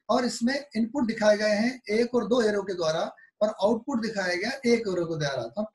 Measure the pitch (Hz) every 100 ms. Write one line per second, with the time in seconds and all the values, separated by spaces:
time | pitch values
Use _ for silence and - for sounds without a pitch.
0 | - 240 247 - 233 277 - 214 226 285
1 | 226 214 208 208 214 208 233 262 - 214
2 | 240 247 190 247 214 208 196 175 160 160
3 | 220 - - - 214 - 196 226 - 247
4 | 220 196 180 175 214 269 240 233 214 180
5 | 165 160 143 131 - - 214